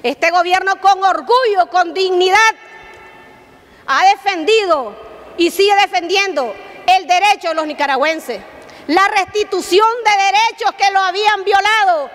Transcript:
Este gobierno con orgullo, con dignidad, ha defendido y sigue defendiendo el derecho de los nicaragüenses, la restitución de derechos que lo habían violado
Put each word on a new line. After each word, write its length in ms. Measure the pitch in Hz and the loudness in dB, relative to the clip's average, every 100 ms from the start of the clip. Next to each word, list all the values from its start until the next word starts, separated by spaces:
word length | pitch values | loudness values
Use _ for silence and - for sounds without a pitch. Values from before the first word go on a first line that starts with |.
Este 280 | - - 330 | -6 -2 0
gobierno 500 | 349 349 370 381 381 | 0 0 0 -2 0
con 220 | 381 381 | 0 2
orgullo, 680 | 381 330 262 494 494 392 339 | 0 -2 0 2 2 0 0
con 240 | 359 349 | 0 0
dignidad, 460 | 320 381 359 370 392 440 - - - - - - - - - - - _ - - | -2 -2 2 2 4 2 0 -16 -20 -20 -20 -20 -20 -20 -20 -20 -20 _ -18 -4
ha 160 | 269 | 2
defendido 880 | 370 415 403 370 302 440 392 302 226 196 - - - - | 2 2 -2 -4 0 0 2 -2 -4 -12 -20 -20 -18 -2
y 140 | 339 | -2
sigue 240 | - 403 | 2 2
defendiendo 800 | 403 392 381 339 370 392 302 240 196 - - - | 2 2 -2 -2 -2 -2 -4 -6 -8 -18 -8 0
el 220 | 381 320 | 0 2
derecho 400 | 359 403 403 349 | 0 2 0 -2
de 60 | |
los 120 | 320 311 | -4 -6
nicaragüenses, 760 | 277 277 262 302 320 - 208 - - - - - | -4 -2 0 -2 -4 -8 -12 -12 -20 -20 -18 -2
la 220 | 349 392 | 0 2
restitución 800 | 427 359 415 403 381 339 359 440 480 | 0 -2 -4 -4 -6 0 2 2 0
de 200 | 427 403 | 0 0
derechos 480 | 392 403 453 453 440 - | 2 2 0 -2 -6 0
que 140 | 392 | 0
lo 80 | 392 | 2
habían 420 | 381 359 427 415 | 0 0 -2 0
violado 680 | 381 392 403 440 392 330 262 | 0 0 2 0 0 0 -4